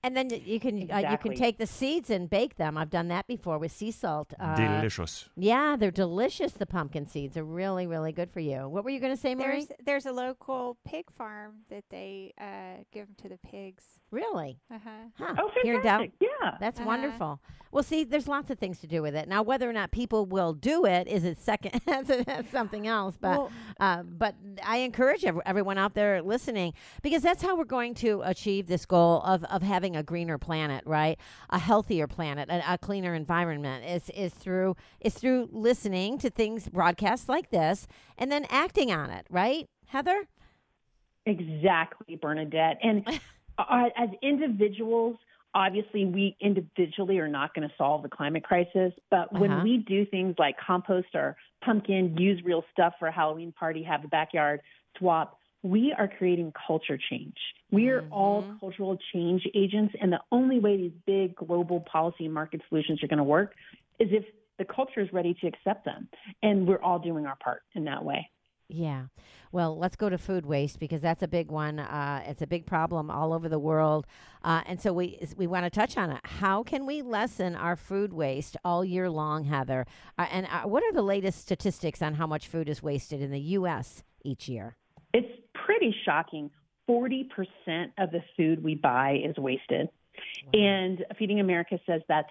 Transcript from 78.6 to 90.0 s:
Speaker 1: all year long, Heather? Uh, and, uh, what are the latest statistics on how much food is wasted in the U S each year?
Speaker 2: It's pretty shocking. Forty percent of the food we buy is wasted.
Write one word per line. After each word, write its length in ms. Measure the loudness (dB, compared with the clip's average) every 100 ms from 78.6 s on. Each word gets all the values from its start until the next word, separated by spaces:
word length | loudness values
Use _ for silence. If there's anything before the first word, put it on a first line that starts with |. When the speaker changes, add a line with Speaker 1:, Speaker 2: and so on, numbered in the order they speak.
Speaker 1:
all 200 | 0 0
year 240 | 2 0 0
long, 340 | 0 -2 -2
Heather? 420 | 0 -2 0 -2 -4 -10 -12 -6
Uh, 80 | -2
and, 160 | -2 -4
uh, 160 | -4
what 200 | 0 0
are 100 | 2
the 100 | 2
latest 380 | 2 0 0 -4
statistics 600 | -4 -2 -2 -2 -6 -2
on 120 | -4
how 120 | -2 -2
much 200 | -2 -4
food 200 | -4 -4
is 140 | -4
wasted 380 | -2 -4 -4 -6
in 100 | -4
the 100 | -4
U 260 | -2 0 0
S 360 | -2 -6 -14 -20 _
each 240 | -8 -8 -6
year? 280 | -8 -10 -16 _ -20 _
Speaker 2:
It's 180 | 0 0 -12 _
pretty 420 | -6 0 4 4 2
shocking. 460 | 2 0 0 -8 -10 _ _ _ 2
Forty 380 | 2 2 -2
percent 680 | -4 -6 -8 -8 -6 -4 -4 -2
of 120 | -2
the 120 | -2 -4 2
food 260 | 2 4
we 120 | 0
buy 440 | 2 4 4 4 2
is 120 | 0 -2
wasted. 500 | -2 -2 0 0 0 _